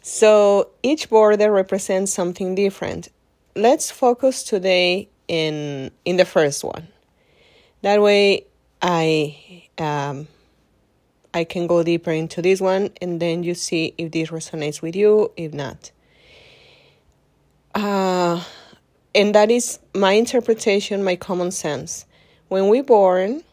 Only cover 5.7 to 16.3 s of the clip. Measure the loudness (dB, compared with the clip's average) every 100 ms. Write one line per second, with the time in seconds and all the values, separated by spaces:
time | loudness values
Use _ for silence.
5.7 | -8 -10 _ -2 2 2 4 2 -2 -10
6.7 | -12 -16 _ _ _ _ _ _ _ _
7.7 | _ 0 4 4 4 4 0 _ _ _
8.7 | _ -2 0 0 0 -2 -8 _ -20 _
9.7 | -8 -6 -4 -6 -10 -14 _ _ _ _
10.7 | _ _ _ _ _ _ -6 -4 -6 0
11.7 | 0 2 -2 -2 -4 -4 -4 0 0 0
12.7 | 0 -2 -6 -8 -4 -4 -2 -4 -6 -4
13.7 | -4 -4 -6 -6 -6 -6 -8 -10 -8 -8
14.7 | -6 -8 0 2 4 0 -6 -10 -8 -10
15.7 | -12 -20 _ _ _ _